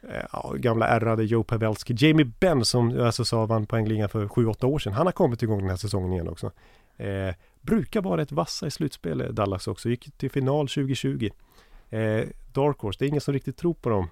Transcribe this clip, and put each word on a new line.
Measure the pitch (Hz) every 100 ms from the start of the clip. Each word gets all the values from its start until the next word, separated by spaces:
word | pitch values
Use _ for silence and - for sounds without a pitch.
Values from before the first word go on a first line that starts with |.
| -
eh, | 53 -
ja, | - - -
gamla | 123 113 113
ärrade | 120 110 113
Joe | 110 113
Pavelski. | 107 113 110 107 - 117
Jamie | 151 156 139 -
Benn, | 190 147
som | 110 127 117 127 120
S | -
S | 117
A | 117 110
vann | 113 107
poängligan | 113 110 107 104
för | 113 101
sju, | - 113
åtta | 104 127
år | 147
sedan, | -
han | 104 180
har |
kommit | - 170 117
igång | 113 104
den | 98
här | 92
säsongen | 104 101 92
igen | 92 82
också. | 87 107 - - - _ _
Eh, | 107 98 95 87 _ _
brukar | - 220 139 220
vara | 190 175
rätt | 147
vassa | 143 165 - 165
i |
slutspel, | - 147 - 165 143
eh, | 127
Dallas | 110 101 95 -
också. | 101 113
Gick | 120 - -
till | 135
final | 143 131 143 143
tjugotjugo. | - 135 131 135 139 107 - - - - - -
Eh, | 110 110 107 - - -
dark | - 143 139
horse, | 107 95
det |
är | 139
ingen | 147
som | -
riktigt | 139 - -
tror | 175
på | 165 -
dem. | 104 87